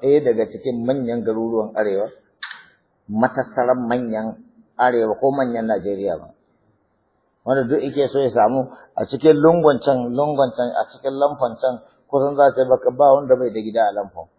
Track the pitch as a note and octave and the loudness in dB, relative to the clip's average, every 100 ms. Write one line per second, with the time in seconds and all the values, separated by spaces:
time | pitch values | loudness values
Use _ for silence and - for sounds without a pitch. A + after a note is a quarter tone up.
0 | C3 D3 C3 A2 A2 G2 C3 A#2+ A#2 C#3 | 2 2 2 0 -2 -4 -6 -4 -2 -2
1 | A#2+ A#2 A2 A2 A2+ A2+ G#2+ G#2+ G#2+ G2 | -2 -4 -4 -4 -2 -2 -4 -2 -2 -2
2 | G#2+ - _ - - - - _ _ _ | -4 -10 _ -18 -18 -18 -20 _ _ _
3 | - G#2+ B2+ C3+ B2 - B2 B2+ A#2 B2 | -8 -2 -2 -2 -6 -2 0 0 0 -4
4 | A#2+ G#2+ A2 - - _ _ - B2 A#2+ | -4 -6 -6 -10 -20 _ _ -2 0 2
5 | A2 G#2 C3+ C#3 B2+ A#2 A2+ G2+ G2 G2 | 0 0 0 0 -4 -4 -4 -4 -4 -4
6 | G2 D#2+ - _ _ _ _ _ _ _ | -4 -6 -10 _ _ _ _ _ _ _
7 | _ _ _ _ A#2+ C3+ A#2+ D#3 C#3 C3 | _ _ _ _ -2 0 0 -2 -2 -2
8 | C3+ C#3 C3 A2+ G#2+ C3 B2+ - - - | 0 0 0 2 2 2 -4 -10 -12 -8
9 | A2+ C3 D#3 D3 D#3+ E3+ D#3 B2+ D3 C3 | -6 2 4 6 6 6 2 2 0 0
10 | A#2+ B2 D3 D3 C3 - A#2+ - A2+ B2+ | 0 -2 -2 0 0 0 -4 -4 -6 -6
11 | C3+ C3+ C#3+ C3 B2 A#2 C3 B2 _ _ | -6 -2 -2 0 -6 -2 -4 -4 _ _
12 | - C#3 C#3 C#3+ C#3 C3+ B2+ B2+ B2 B2+ | -4 -2 0 4 2 4 2 2 0 4
13 | C#3+ C#3 C3+ B2+ B2+ A2 G#2+ A2 G#2+ G2+ | 4 4 4 0 0 -4 -4 0 0 -2
14 | G2 E2+ E2 | -10 -12 -20